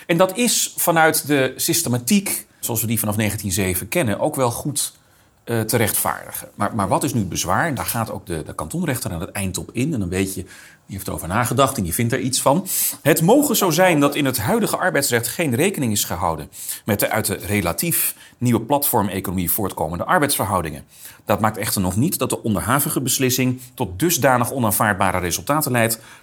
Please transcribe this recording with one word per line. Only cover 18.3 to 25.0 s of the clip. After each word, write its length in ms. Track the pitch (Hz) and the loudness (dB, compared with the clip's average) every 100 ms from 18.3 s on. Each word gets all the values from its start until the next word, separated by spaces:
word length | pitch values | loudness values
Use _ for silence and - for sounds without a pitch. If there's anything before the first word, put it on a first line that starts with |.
| _ | _
nieuwe 220 | 123 120 | 2 2
platformeconomie 880 | 120 143 - 117 98 98 95 92 82 | 2 0 2 2 0 -2 -4 -2 -2
voortkomende 540 | - 95 - 80 87 | -2 -4 -4 -4 -4
arbeidsverhoudingen. 800 | - 180 147 - 101 95 80 71 - - - - | 0 2 2 0 0 0 -2 -8 -14 -20 -20 -10
Dat 160 | - 104 | -2 0
maakt 160 | 107 110 | 0 0
echter 240 | 113 104 | -2 0
nog 160 | 92 95 | 0 0
niet 220 | 160 - | 0 0
dat 120 | 120 | -2
de 120 | - | -2
onderhavige 580 | 117 92 87 131 - 160 | -2 -2 2 2 2 -2
beslissing 600 | 127 - 127 127 127 123 - | -2 0 0 2 0 -2 -8
tot 240 | - 104 90 | -8 -6 -2
dusdanig 540 | 170 147 135 123 117 | 0 2 4 4 2
onaanvaardbare 680 | 135 110 - 113 95 | 0 0 2 2 2